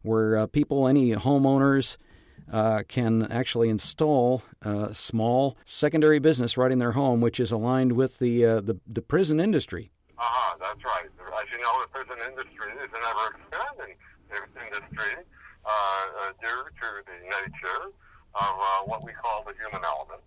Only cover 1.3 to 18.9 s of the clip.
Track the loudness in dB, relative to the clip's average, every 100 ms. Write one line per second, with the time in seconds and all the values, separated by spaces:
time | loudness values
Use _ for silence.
1.3 | 4 4 6 6 4 0 -8 _ -20 _
2.3 | -20 -6 0 2 0 -2 0 2 2 2
3.3 | -2 -2 2 2 2 -4 0 2 4 4
4.3 | 2 -4 -10 -4 -2 -4 -6 -4 0 2
5.3 | 2 0 -4 -12 -2 2 6 6 8 6
6.3 | 4 0 2 2 2 2 2 2 4 2
7.3 | 2 -2 0 0 2 2 2 0 0 0
8.3 | 4 4 4 0 -6 -6 -8 -2 0 2
9.3 | 2 2 0 -2 -10 -12 _ _ -6 -2
10.3 | 0 -2 -4 -8 -8 -4 -4 -6 -18 -10
11.3 | -8 -8 -6 -2 -2 -4 -10 -12 -12 -12
12.3 | -12 -16 -14 -14 -12 -12 -8 -6 -4 -6
13.3 | -8 -14 -10 -10 -10 -18 -18 -20 _ _
14.3 | -14 -14 -18 -12 -14 -12 -8 -8 -8 -14
15.3 | -20 -20 -14 -4 -2 0 -2 -4 -6 -10
16.3 | -8 -8 -8 -10 -12 -12 -12 -16 -20 -10
17.3 | -8 -8 -10 -8 -8 -10 _ _ -20 _
18.3 | -4 -4 -2 -2 -2 -4